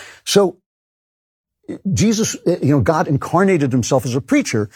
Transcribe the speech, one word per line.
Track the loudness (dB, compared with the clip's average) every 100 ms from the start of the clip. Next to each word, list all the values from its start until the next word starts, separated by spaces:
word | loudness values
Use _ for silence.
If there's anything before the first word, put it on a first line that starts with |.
| -20 -16
So | 0 2 2 -2 _ _ _ _ _ _ _ _ _ _ -16 -10 -4
Jesus, | 0 2 0 -2 -4 -2
you | 0 2
know, | 2
God | 2 0 0
incarnated | -2 0 0 2 2 0
himself | 0 0 -2
as | -2
a | -4
preacher. | -2 -2 0 -4 -4